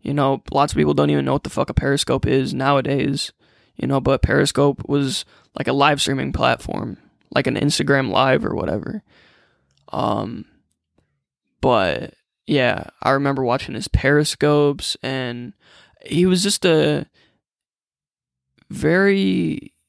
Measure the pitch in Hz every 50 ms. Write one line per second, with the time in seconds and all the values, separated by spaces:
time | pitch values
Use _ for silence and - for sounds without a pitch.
0 | _ - 139 147 139 135 135 135 _ - - - 139 - - 151 151 147 147 147
1 | 147 147 147 143 135 139 135 139 _ 147 - - - - - - - 135 139 147
2 | - - 127 135 - - 127 135 131 - - 131 135 135 143 139 131 131 139 139
3 | 131 139 139 - - - _ _ _ _ _ _ _ _ _ _ - 135 139 135
4 | - - 135 131 - - 143 139 143 139 - - 143 143 139 - - - 143 143
5 | 139 135 - - - _ _ _ _ _ _ - 139 - 127 139 143 147 147 143
6 | - - 135 135 135 139 - - 123 127 123 - - 120 - - - 117 - -
7 | _ _ _ _ _ _ - - 135 131 123 - - 143 147 - 151 143 139 135
8 | 135 131 95 - 127 135 131 - - - - - - - - 104 - - - 214
9 | - _ _ _ _ _ _ _ _ _ _ _ _ _ _ _ _ - - -
10 | - 113 110 107 104 101 117 - - _ _ _ _ _ _ _ _ _ _ _
11 | _ _ _ _ _ _ _ _ _ _ _ _ - - 123 113 95 87 71 58
12 | - - - _ _ _ _ _ _ - 147 143 127 120 107 92 - - _ _
13 | - - 135 135 139 139 139 135 135 120 120 135 - - - - 104 - - -
14 | - 135 143 147 151 151 - - - 147 147 147 147 147 143 131 - - - -
15 | - 123 135 135 127 123 120 120 120 - - _ _ _ - - - _ _ _
16 | - - - 151 175 185 180 180 190 202 202 - - 185 165 156 151 143 151 147
17 | - _ _ _ _ _ _ _ _ _ _ _ _ _ _ _ _ _ _ _
18 | _ _ _ _ _ _ _ _ _ _ _ _ _ _ - - - 147 165 185
19 | 196 202 196 196 190 190 190 185 170 160 147 - - - _ _ _